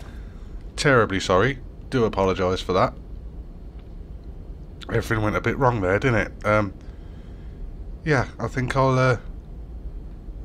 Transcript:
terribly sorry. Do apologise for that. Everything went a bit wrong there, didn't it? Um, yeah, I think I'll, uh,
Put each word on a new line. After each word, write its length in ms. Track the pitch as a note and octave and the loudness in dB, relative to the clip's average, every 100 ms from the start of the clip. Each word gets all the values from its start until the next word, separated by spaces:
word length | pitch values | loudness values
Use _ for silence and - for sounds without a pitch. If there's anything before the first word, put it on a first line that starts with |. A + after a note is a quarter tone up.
| - - - - - - - - | -12 -12 -12 -12 -12 -12 -10 0
terribly 420 | D3 C3 G#2+ F#2+ | 6 6 6 2
sorry. 400 | - F#2 B2 C#3 - - - | 4 6 6 2 -10 -14 -2
Do 160 | C3 G#2+ | 2 2
apologise 560 | F#2+ F#2+ F2+ F#2 F#2 | 4 4 4 2 2
for 100 | - | 2
that. 220 | F#2 A#2 - - - - - - - - - - - - - - - - - - - - | 4 4 0 -12 -12 -12 -12 -12 -14 -14 -14 -14 -14 -12 -12 -12 -12 -12 -12 -14 -12 -2
Everything 360 | A2 - A2 | -2 0 2
went 120 | G#2+ F2+ | 2 2
a 60 | |
bit 160 | A#2 - | 0 4
wrong 240 | C3 A#2 | 4 4
there, 180 | F2+ G2+ | 2 4
didn't 220 | C3+ A2 | 4 2
it? 240 | E2+ - G#2 | 0 -2 2
Um, 280 | G#2+ G2+ - - - - - - - - - - - - - D#3+ | 4 2 -4 -14 -14 -14 -14 -14 -12 -12 -10 -10 -10 -12 -6 2
yeah, 220 | C#3 - - | 2 2 -2
I 80 | A2+ | -4
think 300 | C3+ B2 C3+ | -2 0 4
I'll, 200 | C3 C3 | 4 6
uh, 200 | C3 A#2 - - - - - - - - - - - - | 4 4 -2 -12 -12 -12 -12 -10 -10 -10 -10 -12 -12 -10